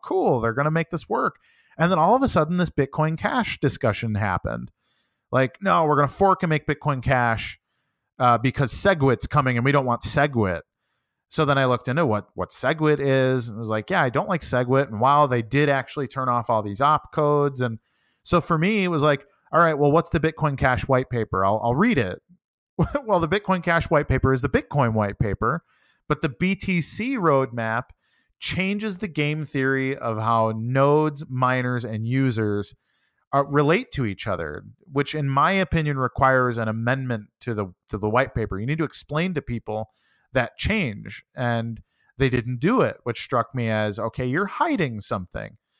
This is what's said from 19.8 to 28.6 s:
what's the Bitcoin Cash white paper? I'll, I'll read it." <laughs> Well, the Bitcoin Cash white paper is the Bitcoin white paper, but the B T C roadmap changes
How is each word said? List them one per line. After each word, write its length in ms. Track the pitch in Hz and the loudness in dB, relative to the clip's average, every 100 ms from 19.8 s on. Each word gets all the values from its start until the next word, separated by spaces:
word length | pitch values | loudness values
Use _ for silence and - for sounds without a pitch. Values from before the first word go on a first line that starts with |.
| 147 | 2
what's 200 | 160 160 | 2 2
the 100 | 165 | 0
Bitcoin 360 | 156 - 151 135 | -2 -2 -4 0
Cash 300 | 139 123 - | 0 0 2
white 240 | 127 131 | 0 0
paper? 340 | 120 110 98 | -4 -2 0
I'll, 160 | 98 107 | 2 2
I'll 140 | 117 | 0
read 240 | 127 233 175 | 2 2 2
it." 240 | 95 - _ _ _ _ _ - | 0 -6 _ _ _ _ _ -2
<laughs> 260 | 160 294 | -2 -2
Well, 140 | 226 185 | 0 0
the 80 | 160 | 2
Bitcoin 360 | 196 196 185 | -2 0 -2
Cash 260 | 175 170 - | 2 0 2
white 160 | 156 151 | 0 2
paper 260 | 131 135 | 2 2
is 100 | 131 | 2
the 60 | 139 | 0
Bitcoin 440 | 262 - 143 120 | -2 0 0 2
white 260 | 110 101 - | 2 0 -2
paper, 460 | 104 95 110 165 _ _ _ _ - | -2 0 -2 -2 _ _ _ _ -6
but 120 | 147 | -4
the 60 | 160 | -4
B 260 | 120 180 | -2 -2
T 260 | 196 - 180 | -2 -2 -2
C 360 | 143 - 240 262 | -2 -4 -4 -2
roadmap 680 | 165 135 131 117 113 113 - _ _ _ _ - | 2 2 0 -4 -4 -4 -6 _ _ _ _ -12
changes 600 | - - | -6 -4